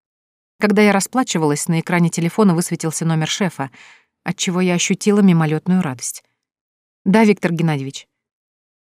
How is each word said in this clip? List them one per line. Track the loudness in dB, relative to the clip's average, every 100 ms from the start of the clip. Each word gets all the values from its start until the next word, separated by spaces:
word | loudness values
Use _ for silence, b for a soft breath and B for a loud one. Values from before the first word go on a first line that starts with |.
| _ _ _ _ _ _
Когда | 0 2
я | 4
расплачивалась, | 2 0 -2 -2 0 0 0 -2
на | -2
экране | 0 0 0
телефона | 0 -2 2 2 2
высветился | -2 -6 -6 -4
номер | -2 -2 -2
шефа, | -4 -4 -4 -10 b b b b _
отчего | -10 -6 -4 -2
я | 0
ощутила | 0 -2 -2 0 4
мимолетную | 4 4 2 -2 0 0
радость. | -2 -6 -12 -14 -20 _ _ _ _ _ _ _
«Да, | 0 4
Виктор | 4 2 0
Геннадьевич». | -2 -2 -2 -6 -12 -18 _ _ _ _ _ _ _ _